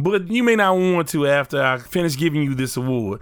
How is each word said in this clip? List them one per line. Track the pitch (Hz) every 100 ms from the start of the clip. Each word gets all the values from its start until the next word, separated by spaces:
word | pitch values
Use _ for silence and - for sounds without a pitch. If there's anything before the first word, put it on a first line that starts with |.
But | 160 202 180
you | 233
may | 240 220
not | 196 185
want | 185 175 156
to | 160 143
after | 143 135 143
I | 135 127
finish | 120 180 170 135
giving | 165 151
you | 143 131
this | 131 -
award. | 127 127 104 101